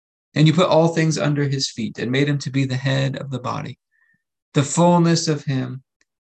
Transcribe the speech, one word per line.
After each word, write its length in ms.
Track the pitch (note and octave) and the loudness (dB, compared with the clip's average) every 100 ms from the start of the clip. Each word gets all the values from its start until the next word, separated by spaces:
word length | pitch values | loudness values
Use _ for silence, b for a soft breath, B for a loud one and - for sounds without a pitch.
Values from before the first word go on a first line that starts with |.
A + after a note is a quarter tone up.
| _ _ _ | _ _ _
And 120 | C#3 D#3 | 2 4
you 80 | |
put 140 | D#3 F3+ | 4 4
all 200 | D#3 E3 | 4 4
things 300 | E3 D#3+ D3 | 2 0 0
under 280 | D3 C#3+ C#3+ | -2 0 -2
his 240 | C3+ - | -2 -6
feet 280 | - G#2+ - | -6 -8 -6
and 120 | A2+ | -2
made 160 | C3+ D3 | 0 0
him 120 | C#3+ | -2
to 120 | C#3 | -2
be 140 | C3+ | -2
the 120 | C3+ B2+ | -2 -2
head 400 | C3+ C3+ C3+ - | -2 -2 -2 -6
of 140 | C#3 | -8
the 100 | B2+ | -8
body, 380 | A#2 A2 A2 B2+ _ _ _ _ _ _ _ | -8 -8 -10 -14 _ _ _ _ _ _ _
the 80 | D#3 | -2
fullness 640 | C3+ - F3 F3 E3 E3 - | 0 2 4 6 4 2 0
of 160 | C#3+ | -4
him 380 | - C3+ B2+ C3 - _ _ _ | -4 -4 -4 -10 -16 _ _ _